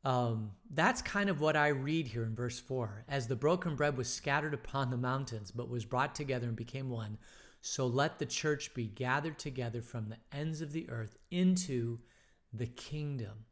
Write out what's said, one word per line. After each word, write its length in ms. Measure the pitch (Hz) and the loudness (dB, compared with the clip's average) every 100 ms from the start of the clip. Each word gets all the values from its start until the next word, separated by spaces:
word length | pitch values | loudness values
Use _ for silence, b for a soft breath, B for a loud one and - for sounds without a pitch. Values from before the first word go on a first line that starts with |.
um, 480 | 139 127 120 110 107 98 - | 2 2 2 0 -4 -10 -6
that's 320 | 139 185 262 | 2 4 4
kind 280 | - 254 202 | 0 0 2
of 120 | 156 | 4
what 140 | 151 151 | 4 6
I 120 | 147 | 4
read 380 | 139 139 160 135 | 4 2 0 0
here 160 | 117 | -2
in 120 | 113 110 | -2 -2
verse 240 | 123 123 | -4 -4
four. 460 | - 131 113 104 117 | -4 -2 -2 -6 -2
"As 200 | 139 117 | -2 0
the 80 | 120 | 2
broken 400 | 143 180 175 139 | 4 4 2 2
bread 220 | 147 131 | 2 2
was 140 | 120 | -2
scattered 420 | - - 143 151 | -2 2 2 2
upon 360 | 147 - 139 127 | -4 -2 0 0
the 80 | 123 | 0
mountains, 540 | 127 135 135 113 101 | 0 0 -2 -6 -6
but 180 | 117 120 | -6 -4
was 160 | 120 104 | -4 0
brought 280 | 123 139 | 2 2
together 340 | - 143 127 120 | 0 -2 0 0
and 80 | 113 | -4
became 340 | 117 135 131 | -4 -4 -4
one, 280 | 117 107 107 B B B B | -4 -6 -10 B B B B
so 260 | - - 127 | -6 0 2
let 320 | 123 156 - | 4 2 0
the 60 | 156 | -4
church 480 | - 156 147 - | 0 0 0 -2
be 140 | - 110 | -4 -6
gathered 520 | 98 127 139 160 147 | -2 0 2 0 -6
together 420 | 151 127 117 113 | -6 -4 -4 -4
from 280 | 117 120 107 | -6 -6 -6
the 80 | 113 _ | -8 _
ends 300 | 143 160 151 | -6 -4 -4
of 120 | 156 | -4
the 160 | 156 - | -6 -6
earth 280 | 117 110 - _ | -6 -6 -10 _
into 680 | 180 185 180 - 127 117 117 b b b b _ | 6 6 6 2 0 0 -4 b b b b _
the 140 | 110 120 | -6 -6
kingdom. 760 | - - 151 147 139 104 107 110 | -6 -8 -4 -4 -4 -6 -10 -18